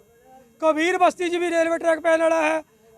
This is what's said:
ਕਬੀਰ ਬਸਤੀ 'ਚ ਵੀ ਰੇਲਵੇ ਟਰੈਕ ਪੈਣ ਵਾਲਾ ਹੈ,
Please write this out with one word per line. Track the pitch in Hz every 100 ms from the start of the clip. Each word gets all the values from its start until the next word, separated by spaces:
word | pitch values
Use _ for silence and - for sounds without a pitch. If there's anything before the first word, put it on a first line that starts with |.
| _ _ - - - -
ਕਬੀਰ | 320 302 339 370
ਬਸਤੀ | 349 339 349
'ਚ | 349
ਵੀ | 349
ਰੇਲਵੇ | 339 330 330
ਟਰੈਕ | 330 320
ਪੈਣ | 330 320
ਵਾਲਾ | 330 330
ਹੈ, | 311 320 - _ _